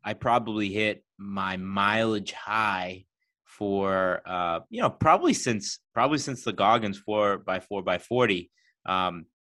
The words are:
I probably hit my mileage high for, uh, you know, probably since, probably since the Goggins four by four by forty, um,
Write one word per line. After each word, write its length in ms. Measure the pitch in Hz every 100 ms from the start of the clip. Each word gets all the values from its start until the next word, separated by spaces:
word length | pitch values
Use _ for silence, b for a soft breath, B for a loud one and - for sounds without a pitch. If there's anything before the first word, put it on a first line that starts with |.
| 104
I 100 | 107
probably 580 | 127 120 113 107 101
hit 300 | 101 107 104 _ -
my 380 | 101 98 95 92
mileage 760 | 92 98 101 110 113 110 101
high 720 | - - 107 107 95 92 92 101 _ _ _ _
for, 800 | - 104 98 95 95 92 87 -
uh, 340 | 90 87 85 -
you 100 | 220
know, 100 | 190
probably 440 | - 156 175 349 -
since, 460 | - 110 - - _
probably 260 | - 131 151
since 260 | 143 127 -
the 80 |
Goggins 460 | - 101 117 107 98
four 400 | - 107 104 98
by 200 | - 92
four 220 | - 101
by 160 | 92 90
forty, 520 | - 123 120 92 85 _ _ _ -
um, 400 | 92 92 87 80 _